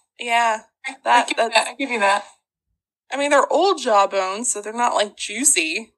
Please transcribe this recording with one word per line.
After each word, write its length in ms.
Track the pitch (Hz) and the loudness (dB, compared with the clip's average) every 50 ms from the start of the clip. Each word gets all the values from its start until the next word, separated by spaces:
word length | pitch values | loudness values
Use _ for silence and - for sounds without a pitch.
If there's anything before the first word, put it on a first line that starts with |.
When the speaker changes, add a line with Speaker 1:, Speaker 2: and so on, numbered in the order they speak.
| _ _ _ - | _ _ _ -10
Speaker 1:
Yeah, 440 | 240 240 233 233 233 226 214 214 - _ _ _ - | -4 -2 0 2 2 2 0 -2 -6 _ _ _ -12
Speaker 2:
I, 100 | 277 269 - - | -12 -12 -6 0
Speaker 1:
that, 180 | - - - - | 2 2 2 2
Speaker 2:
I 40 | - | 0
give 80 | - | 0
Speaker 1:
that's 180 | - 226 220 226 | 0 0 2 2
Speaker 2:
that, 120 | 220 - - | 0 0 -2
I 60 | - | -4
give 140 | - 277 240 | -8 -6 -4
you 100 | 240 220 | -2 0
that. 240 | 196 196 202 208 - - _ _ _ _ _ _ _ _ _ _ _ _ _ _ _ - | 2 2 2 0 -2 -8 _ _ _ _ _ _ _ _ _ _ _ _ _ _ _ -10
Speaker 1:
I 60 | - | -6
mean, 140 | 277 285 294 | -4 0 2
they're 200 | 294 269 - - | 2 2 2 2
old 300 | - 294 359 403 359 294 | 2 2 2 2 0 0
jawbones, 720 | 240 247 214 202 196 190 196 196 185 185 196 214 247 - | 0 2 4 4 4 2 0 -2 -2 -2 -4 -6 -4 -6
so 100 | - 208 | -6 -6
they're 120 | 208 208 220 | -8 -8 -4
not, 200 | 233 240 240 - | -2 -2 0 0
like, 220 | - 208 202 - | 0 -2 -4 -6
juicy. 800 | - - - 208 226 285 - - 180 160 160 190 214 226 - _ | -10 -10 -8 -4 0 2 2 2 2 2 -2 -4 -6 -8 -12 _